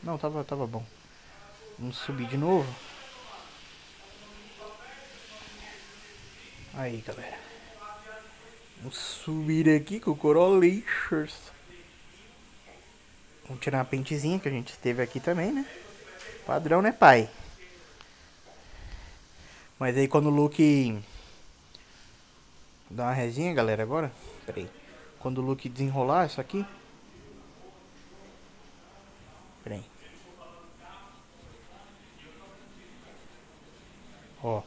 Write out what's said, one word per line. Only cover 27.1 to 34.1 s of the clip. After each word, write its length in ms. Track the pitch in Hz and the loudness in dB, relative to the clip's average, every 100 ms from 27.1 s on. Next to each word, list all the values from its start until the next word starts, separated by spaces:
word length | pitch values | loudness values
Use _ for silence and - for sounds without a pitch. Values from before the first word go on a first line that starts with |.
| - - - - - - - - - - - - - - - - - - - - - - - - - | -20 -20 -20 -20 -20 -20 -20 -20 -20 -20 -20 -20 -20 -20 -20 -20 -20 -20 -20 -20 -20 -20 -20 -20 -18
Pera 120 | - 104 | -12 -12
aí. 100 | - - - - - - - - - - - - - - - - - - - - - - - - - - - - - - - - - - - - - - - - - - - | -12 -20 -20 -20 -20 -20 -20 -20 -20 -20 -20 -20 -20 -20 -20 -20 -20 -20 -20 -20 -20 -20 -20 -20 -20 -20 -20 -20 -20 -20 -20 -20 -20 -20 -20 -20 -20 -20 -20 -20 -20 -20 -20